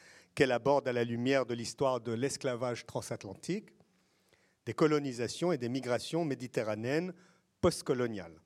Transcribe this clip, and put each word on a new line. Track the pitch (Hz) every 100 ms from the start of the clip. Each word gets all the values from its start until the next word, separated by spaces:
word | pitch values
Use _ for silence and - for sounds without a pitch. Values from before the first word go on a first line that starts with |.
| - - -
qu'elle | - 135
aborde | 120 127 143 127
à |
la | 120 120
lumière | 117 123 139 117
de |
l'histoire | 120 110 - 135 123
de | 120
l'esclavage | 113 135 - 135 120 123 117 -
transatlantique, | 123 - - 104 - - 202 - - _ _ _ _ _ _ _ _ -
des |
colonisations | - 156 151 143 117 113 - 175
et | 151
des | 120
migrations | 131 123 120 - 165 160
méditerranéennes | 123 123 139 110 107 120 151 180 175 - _ _ _
postcoloniales. | 180 - - 123 123 104 85 80